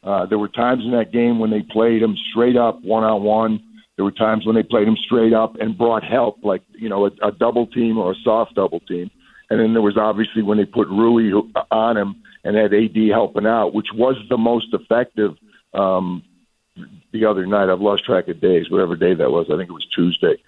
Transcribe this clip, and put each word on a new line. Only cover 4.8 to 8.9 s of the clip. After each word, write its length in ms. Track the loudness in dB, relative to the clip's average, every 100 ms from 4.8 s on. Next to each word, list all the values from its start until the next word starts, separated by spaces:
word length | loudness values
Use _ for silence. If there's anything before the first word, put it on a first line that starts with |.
| 2
him 80 | 0
straight 360 | 0 2 4
up 220 | 4 0 -4
and 180 | -8 -2
brought 240 | 0 0
help, 360 | -2 0 0 -2
like, 200 | -4 -4 _
you 160 | -12 -6
know, 180 | -2 -2
a, 60 | 0
a 80 | -4
double 380 | 0 0 0 -2
team 280 | -2 -2 0
or 140 | -2
a 60 | -2
soft 320 | 0 0 0 -2
double 240 | -2 -2
team. 280 | -8